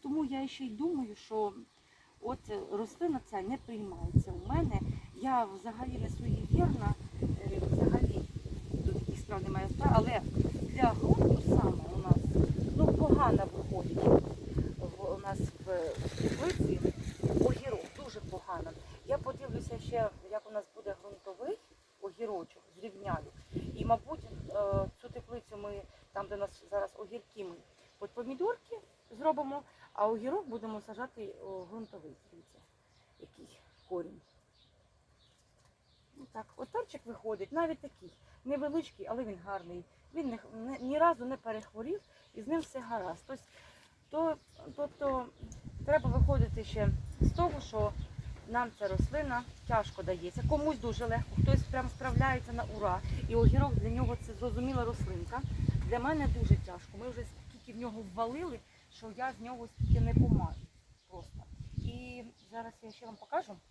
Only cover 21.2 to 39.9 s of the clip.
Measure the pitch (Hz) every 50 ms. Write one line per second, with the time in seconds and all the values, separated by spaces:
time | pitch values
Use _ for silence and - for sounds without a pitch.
21.2 | _ 202 185 180 233 285 403 440 - _ - _ _ _ _ _ - 196 170 175
22.2 | 233 220 208 180 165 - - - _ _ _ 175 185 226 190 190 202 196 170 160
23.2 | 151 - - - - - - - - - - - - 233 226 233 - - 311 -
24.2 | - - - - - - - 208 208 202 196 196 196 - - _ - - - 247
25.2 | - - 233 240 220 - 220 202 202 208 208 196 185 - - - - _ _ 196
26.2 | 208 190 208 202 202 196 - - - - - 302 202 190 - - 220 185 208 233
27.2 | - _ _ 220 202 180 170 160 - _ _ _ - _ _ _ 202 196 - -
28.2 | 240 226 269 262 349 415 480 480 _ _ 466 440 - - _ _ _ _ 240 214
29.2 | 269 311 311 254 294 269 277 285 285 - - - - - _ - 208 214 226 226
30.2 | 208 254 302 403 392 285 226 233 208 226 214 214 202 - 220 196 247 262 _ 240
31.2 | 214 196 - - - 190 190 185 185 175 196 226 220 214 - 196 156 156 - _
32.2 | _ _ - 170 165 _ _ - _ _ _ _ _ _ _ _ _ _ _ _
33.2 | - - _ - - - - - _ _ _ _ _ _ 185 175 165 185 202 -
34.2 | _ _ _ _ _ _ _ _ _ _ _ _ _ _ _ _ _ _ _ _
35.2 | _ _ _ _ _ _ _ _ _ _ _ _ _ _ _ _ _ _ _ 285
36.2 | 269 247 _ 226 220 _ - - - 247 - 453 480 - - 285 - 233 233 -
37.2 | - 226 220 196 196 - 269 311 339 320 320 - - 285 - _ 185 175 - _
38.2 | - - - - _ 254 277 285 269 294 285 330 311 - - - 196 - 220 240
39.2 | 262 214 202 180 170 196 196 196 175 170 175 180 175 _